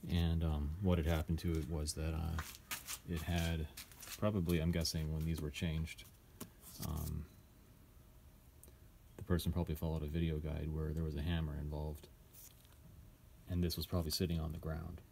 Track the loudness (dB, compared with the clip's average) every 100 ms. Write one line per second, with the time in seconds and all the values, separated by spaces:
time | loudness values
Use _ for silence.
0 | 0 2 4 4 4 2 0 2 4 4
1 | 4 2 2 0 2 0 0 -2 -2 -2
2 | -2 0 0 -2 -4 -12 -8 -10 -6 -10
3 | -4 -2 2 2 4 0 -2 -6 -16 -16
4 | -12 0 2 4 4 4 6 4 2 0
5 | 0 0 0 0 -2 -2 0 0 -2 -6
6 | -16 -20 -20 -16 -16 -16 -18 -8 -4 -2
7 | -2 -4 -6 -14 -20 -20 -20 -20 -20 -20
8 | -20 -20 -20 -20 -20 -20 -20 -20 -20 -20
9 | -20 -14 2 2 4 0 0 0 0 0
10 | 0 0 2 0 -2 -2 -2 -2 -2 0
11 | -2 0 0 0 0 -2 -4 -4 -4 -6
12 | -12 -20 -20 -20 -20 -20 -20 -20 -20 -18
13 | -20 -20 -20 -20 -2 2 2 0 0 0
14 | 0 0 2 2 0 -4 -4 -4 -6 -10
15 | -14